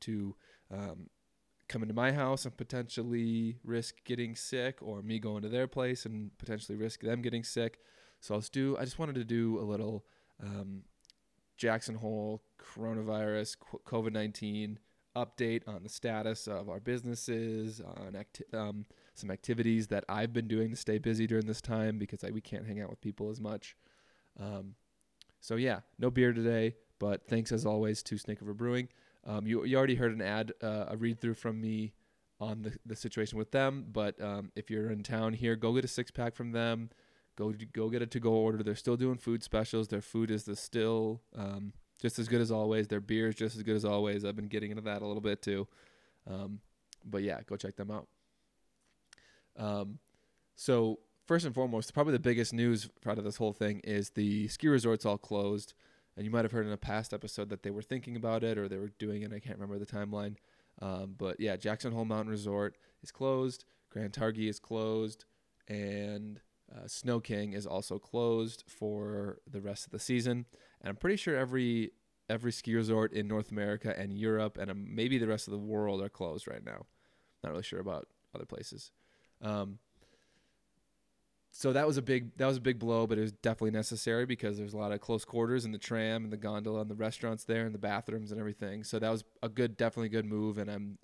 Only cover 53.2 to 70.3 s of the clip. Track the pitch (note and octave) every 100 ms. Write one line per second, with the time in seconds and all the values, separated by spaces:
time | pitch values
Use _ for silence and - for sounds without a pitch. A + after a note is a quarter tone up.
53.2 | G#2 - G#2+ G2+ G#2 G2+ - G#2 G2+ -
54.2 | G#2 G2+ G#2+ - D#3 C3+ A2+ A2 A2 G2+
55.2 | - G#2 G2+ G#2 - - _ _ _ -
56.2 | G#2 A#2 A2+ A#2 G#2+ G#2 - G#2+ A2 G#2+
57.2 | G#2+ - G#2 G2+ G2+ G#2 - C3 A#2+ A#2+
58.2 | A2+ A2+ A2+ G#2+ G2 G2 G#2 - G#2+ G#2
59.2 | G#2+ G#2 - G2 G2+ G2+ G2+ G2+ G#2 G#2
60.2 | G2+ G#2 _ _ _ - G2 F#2 G2 F#2+
61.2 | F#2+ - G#2+ F#2 G#2 A2 B2 A#2 A2+ G#2+
62.2 | G#2+ G#2+ G2+ G2+ G2+ - _ _ - -
63.2 | C3+ C3 C3 B2 - _ _ - G#2 -
64.2 | A2+ A2 G#2+ G#2 - A2+ A2 A2 A2 A2
65.2 | - _ _ _ - G#2 G2+ G2+ G#2 G#2
66.2 | G#2+ G#2 _ _ _ - F2+ - B2+ A#2
67.2 | - G#2 G#2 G2+ G2+ F#2+ - G2+ - A#2
68.2 | A#2 A2+ A2+ - - - G#2+ G#2 G#2 G#2
69.2 | G2+ - - G2+ G2+ G2+ - G#2+ - B2
70.2 | B2